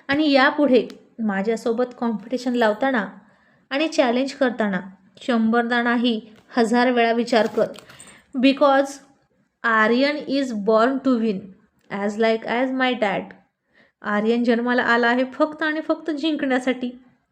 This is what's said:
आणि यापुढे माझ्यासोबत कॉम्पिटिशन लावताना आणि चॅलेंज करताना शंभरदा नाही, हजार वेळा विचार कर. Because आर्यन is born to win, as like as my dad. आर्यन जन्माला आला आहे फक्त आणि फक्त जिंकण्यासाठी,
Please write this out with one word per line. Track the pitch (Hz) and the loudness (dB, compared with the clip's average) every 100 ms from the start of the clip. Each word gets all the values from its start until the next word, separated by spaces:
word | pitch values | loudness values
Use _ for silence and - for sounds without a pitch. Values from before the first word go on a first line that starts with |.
| - | -4
आणि | 285 302 | 0 2
यापुढे | 269 285 302 277 247 - - _ - | 4 4 2 4 4 2 -6 _ -8
माझ्यासोबत | 214 190 208 220 240 226 247 - | -4 -2 -2 -2 -2 -2 -4 -4
कॉम्पिटिशन | 233 208 - 254 254 | -6 -6 -6 -6 -4
लावताना | 240 220 208 269 247 190 - - _ _ _ - | 0 0 0 0 -2 -4 -10 -20 _ _ _ -8
आणि | 269 311 | -4 0
चॅलेंज | 320 254 247 269 | 2 2 0 -2
करताना | - 254 - 208 185 180 - _ _ | 0 -2 0 -2 -4 -8 -16 _ _
शंभरदा | - 233 220 240 233 240 | -2 0 2 2 0 0
नाही, | 240 240 240 220 - - _ - | 0 0 0 -2 -6 -20 _ 0
हजार | 226 240 247 | 2 2 2
वेळा | 240 233 | 2 2
विचार | 233 233 240 220 | 0 2 2 2
कर. | 220 - - - - - - _ 269 | 0 -2 -4 -20 -20 -20 -20 _ 0
Because | 269 269 285 269 277 - - _ _ _ _ _ | 2 4 4 4 2 -6 -20 _ _ _ _ _
आर्यन | 233 220 214 240 277 294 - | 0 2 4 4 2 0 -4
is | 269 262 214 196 | -2 -2 -2 2
born | 220 247 269 | 2 2 0
to | 269 240 | 0 0
win, | 226 190 - - _ _ _ | 0 -4 -8 -20 _ _ _
as | 196 208 214 | -6 -4 0
like | 226 226 - | 0 0 -2
as | 233 262 | -2 -2
my | 262 254 247 | -2 -2 0
dad. | 208 180 196 - _ _ _ _ _ _ | -2 -2 -8 -16 _ _ _ _ _ _
आर्यन | 208 208 220 240 | -4 -2 0 0
जन्माला | 240 226 240 247 | 0 0 0 0
आला | - 233 240 | 2 2 2
आहे | 247 254 | 0 -2
फक्त | - 302 - | -2 -4 -2
आणि | 311 311 | -4 -4
फक्त | 311 311 349 | -4 -4 -4
जिंकण्यासाठी, | 294 320 294 277 254 262 254 247 - _ _ _ | -4 -4 -2 -2 -2 -2 -4 -6 -10 _ _ _